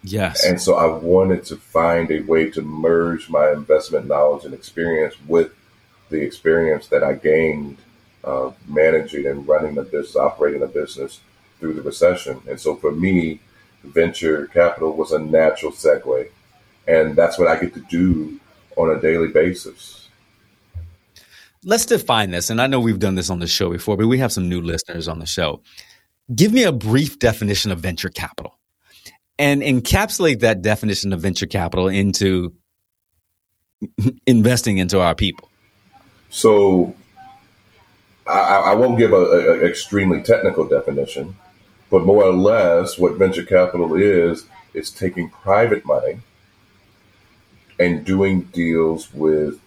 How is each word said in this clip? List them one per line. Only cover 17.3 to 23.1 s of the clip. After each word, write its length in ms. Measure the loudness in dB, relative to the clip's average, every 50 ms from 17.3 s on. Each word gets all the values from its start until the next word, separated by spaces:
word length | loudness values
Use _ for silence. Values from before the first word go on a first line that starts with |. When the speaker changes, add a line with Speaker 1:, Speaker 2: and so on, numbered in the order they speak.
| 2
Speaker 2:
what 100 | 0 2
I 120 | 2 2 0
get 160 | -2 -6 -8
to 60 | -14
do 580 | -14 -6 -2 0 2 2 2 0 -2 -8 -12 -18 _ _ _ _ _ _ -4
on 140 | -2 0 0
a 100 | 0 0
daily 280 | 0 0 0 0 -2
basis. 840 | 0 2 2 2 2 -2 -6 -12 -18 -20 -20 -20 -20 -20 -20 -20 _ _ _ _ _ _ _ _ _ _ _ _ _ _ -16 -16 -16 _ _ _ _ _ -20 _ _ _ -20 -20 _ _ _ -2
Speaker 1:
Let's 220 | -2 0 0 2
define 460 | 0 0 -2 0 0 0 0 0 0
this. 180 | -2 -4 -4 -2
And 100 | -2 0
I 60 | 0
know 140 | 0 0 0
we've 200 | 0 0 0 0
done 140 | 0 0